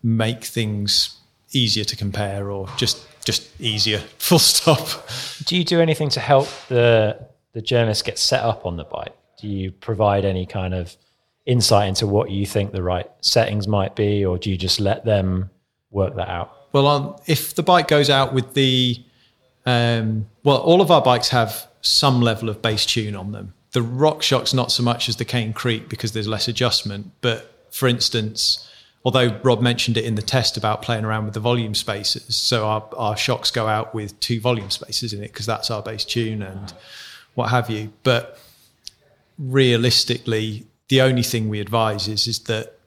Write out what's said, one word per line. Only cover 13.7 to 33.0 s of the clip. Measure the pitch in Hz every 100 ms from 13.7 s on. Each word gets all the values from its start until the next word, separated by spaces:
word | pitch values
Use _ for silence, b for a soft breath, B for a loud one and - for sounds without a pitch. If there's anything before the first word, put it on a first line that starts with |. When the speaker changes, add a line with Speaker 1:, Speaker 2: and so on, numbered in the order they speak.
| 104 95 -
Speaker 2:
be, | 104 104 95
or | 90
do | 107
you | 95
just | 95 -
let | 101 101 117
them | 104 95 92 95 _ _ _ _
work | 98 95 -
that | 90
out? | 87 - - _
Speaker 1:
Well, | 143 139
um, | 147 143 - -
if | 151 - -
the |
bike | 170 180 -
goes | 147 139
out | 135 135
with | 131 127 -
the, | 135 127 127 120 b b b b _ _ -
um, | 123 117 117 110 110 107 _
well, | 143 131
all | - 175
of | 196
our | 165
bikes | 131 123 -
have | 127 110 - - _
some | - - 143 127
level | 120 110 117
of | 107
bass | 113 107 -
tune | - 107 101
on | 95
them. | 101 98 - _
The | 131
RockShox, | 117 127 151 151 - 131 -
not | 131 123
so | -
much | 123 117 -
as | 107
the | 117
Cane | 123 110
Creek | 110 123 113 -
because | 110 113
there's | 110 104
less | 110 -
adjustment. | 113 123 - - 101 98 _
But | 120 113 - _ _
for | - 131
instance, | 120 113 120 110 107 - - B B B B
although | 127 131 123 104
Rob | 131 113
mentioned | 123 117 - 117
it | 113
in | 107
the |
test | 104 131 117 -
about | 107 107
playing | - 113
around | 110 110 107
with |
the | 104
volume | 113 120 110 104
spacers, | - 104 101 - - -
so | - 120 107
our, | 110 -
our | -